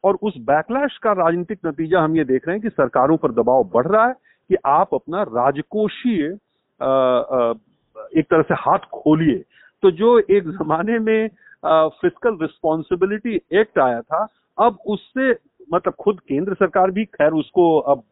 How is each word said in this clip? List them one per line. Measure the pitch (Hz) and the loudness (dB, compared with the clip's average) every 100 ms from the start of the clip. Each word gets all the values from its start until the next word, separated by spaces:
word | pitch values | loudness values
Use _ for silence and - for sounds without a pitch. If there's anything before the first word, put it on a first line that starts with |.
और | 190 196 | 0 0
उस | 208 151 | -4 -6
बैकलैश | 113 147 160 247 285 - | 0 0 0 -4 -4 -4
का | 226 | -2
राजनीतिक | 196 170 175 175 214 165 | 0 0 0 -6 -8 -8
नतीजा | 147 160 180 | -6 0 2
हम | 156 160 | 2 0
ये | |
देख | 135 131 160 | 0 -2 -2
रहे | 196 | -6
हैं | |
कि | 214 | -6
सरकारों | - 131 139 135 160 | -2 0 2 2 2
पर | 147 | 0
दबाव | 120 117 131 104 | 0 2 2 2
बढ़ | 117 143 | 0 2
रहा | 208 240 | 2 2
है | 262 _ _ _ | -2 _ _ _
कि | 185 - | -4 0
आप | 147 190 | 0 0
अपना | 139 - 180 | -4 -6 -6
राजकोषीय, | 190 113 127 139 - 208 214 - 247 208 147 202 _ _ _ _ | -4 0 -2 -2 -6 -4 -4 -2 -2 -2 -4 -8 _ _ _ _
अ, | 135 135 127 123 - | 0 2 2 0 0
अ, | 131 117 113 _ _ _ - - 160 | -2 0 -2 _ _ _ -20 -4 -4
एक | |
तरह | 151 160 | 0 0
से | 156 | 0
हाथ | 143 - 190 | -2 0 -2
खोलिए। | - - 151 156 160 104 - _ _ _ | -4 -6 0 2 2 -2 -6 _ _ _
तो | 196 | 0
जो | 165 220 240 | 2 4 4
एक | 202 202 170 | 4 0 0
जमाने | 185 156 160 208 233 | -8 -4 -4 -2 -2
में, | 220 220 220 _ _ _ | 0 -2 -2 _ _ _
अ, | 156 160 156 | 0 2 2
फिस्कल | - 180 - 240 196 | 0 -4 -2 -4 -2
रिस्पॉन्सिबिलिटी | 156 _ 165 160 151 180 190 208 240 202 _ 180 | -8 _ -4 -4 -4 -2 -2 -2 -4 -6 _ -2
एक्ट | 220 - | 0 2
आया | - 117 | 0 0
था, | 117 160 214 _ _ - | -4 -6 -6 _ _ 0
अब | 226 190 - | 0 0 -8
उससे, | 208 - 262 262 233 _ _ - | -8 -6 -4 -2 -2 _ _ -4
मतलब, | 185 190 - | -4 -4 -4
खुद | - 196 | -4 -4
केंद्र | _ 139 190 | _ -6 -4
सरकार | 185 185 196 190 | -2 0 2 0
भी, | 190 | 0
खैर, | 220 - 151 | -8 0 0
उसको | 160 147 - 170 156 | 0 -2 2 4 2
अब | 135 135 _ | 2 -2 _